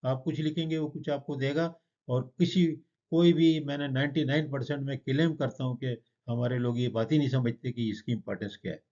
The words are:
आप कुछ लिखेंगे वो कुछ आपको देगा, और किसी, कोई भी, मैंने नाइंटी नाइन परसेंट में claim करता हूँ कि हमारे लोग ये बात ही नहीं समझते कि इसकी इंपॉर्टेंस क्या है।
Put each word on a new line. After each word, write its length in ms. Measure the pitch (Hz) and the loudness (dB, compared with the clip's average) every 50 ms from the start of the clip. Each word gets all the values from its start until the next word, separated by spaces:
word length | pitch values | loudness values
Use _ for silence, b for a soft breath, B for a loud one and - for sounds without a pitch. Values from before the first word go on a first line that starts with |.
| - | -2
आप 160 | 127 131 127 - | -2 -2 -2 -4
कुछ 140 | 165 143 147 | -6 -4 -2
लिखेंगे 380 | 156 156 151 165 165 160 160 160 | -2 -2 -2 -2 -2 -2 -2 -2
वो 100 | 156 147 | -2 -4
कुछ 200 | - 156 - - | -6 -6 -4 -4
आपको 260 | 147 143 139 - 147 | -4 -4 -4 -6 -6
देगा, 400 | 131 131 139 143 156 165 170 170 _ _ _ _ _ _ - | -2 -2 -2 0 0 0 -2 -4 _ _ _ _ _ _ -4
और 240 | 123 127 123 - _ - | -2 -2 -2 -4 _ 0
किसी, 260 | 180 170 175 185 175 165 151 156 - _ _ _ _ _ | 0 2 4 4 4 4 2 -2 -10 _ _ _ _ _
कोई 220 | - 170 170 175 165 | 2 6 6 6 8
भी, 260 | 151 165 165 160 156 | 8 6 6 6 4
मैंने 280 | 143 139 143 143 143 143 | 0 -4 -4 -4 -2 -2
नाइंटी 380 | 131 127 139 147 139 160 147 | 0 0 0 0 0 0 0
नाइन 260 | 127 139 156 156 135 | 2 2 0 0 0
परसेंट 320 | 135 135 123 - 147 143 139 | -4 -6 -4 -4 -4 -4 -4
में 140 | 139 139 131 | -4 -6 -6
claim 380 | _ - 135 143 165 165 156 | _ -2 2 2 2 2 2
करता 280 | - 139 123 - - 131 | 0 -4 -4 -4 -4 -4
हूँ 140 | 127 127 123 | -4 -4 -4
कि 200 | 131 127 120 - _ _ _ _ _ - | -4 -6 -6 -6 _ _ _ _ _ -4
हमारे 300 | 117 120 120 123 127 123 | -2 -2 0 0 0 0
लोग 200 | 123 120 120 120 | 0 0 0 0
ये 100 | 123 120 | -2 -2
बात 220 | 104 113 113 113 | 0 -2 0 2
ही 60 | 156 151 | 2 2
नहीं 120 | 143 131 | 2 2
समझते 420 | 131 131 123 117 113 - - 123 | 0 0 0 0 -2 -4 -8 -8
कि 200 | 110 - 117 110 | -4 -2 -2 -2
इसकी 200 | 107 107 - - | -2 -4 -4 -4
इंपॉर्टेंस 460 | 117 104 - - 101 95 107 101 101 - | -4 -4 -4 -8 -8 -6 -6 -10 -10 -8
क्या 100 | _ 90 | _ -10
है। 80 | 80 - _ _ | -10 -10 _ _